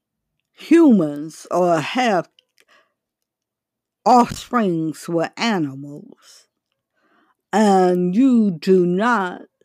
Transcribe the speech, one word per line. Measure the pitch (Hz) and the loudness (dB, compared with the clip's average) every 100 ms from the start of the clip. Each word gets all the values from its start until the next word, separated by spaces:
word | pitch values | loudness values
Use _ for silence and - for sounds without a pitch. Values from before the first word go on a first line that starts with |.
| _ _ _ _ _ | _ _ _ _ _
humans | _ - 330 320 214 156 147 160 - - | _ 2 4 6 4 2 -6 -12 -16 -6
or | 175 180 165 | -2 0 0
have | 135 247 254 185 160 _ _ _ _ _ _ _ _ _ _ _ _ _ _ _ _ _ | -2 -4 -2 -2 -4 _ _ _ _ _ _ _ _ _ _ _ _ _ _ _ _ _
offsprings | 196 247 - - - 247 208 165 160 147 - | 2 2 2 -4 -6 -4 -2 -4 -6 -10 -6
with | 170 160 - | -4 -4 -4
animals. | 226 202 147 135 143 147 - - _ _ _ _ _ _ _ _ _ _ _ _ _ | -4 -4 -4 -8 -16 -18 -20 -20 _ _ _ _ _ _ _ _ _ _ _ _ _
And | 196 214 190 180 180 180 | 0 2 4 2 2 0
you | 185 269 240 208 | 2 2 2 2
do | 160 190 185 | -2 2 2
not | 175 180 226 233 185 180 - _ | 2 0 -2 -2 -4 -10 -20 _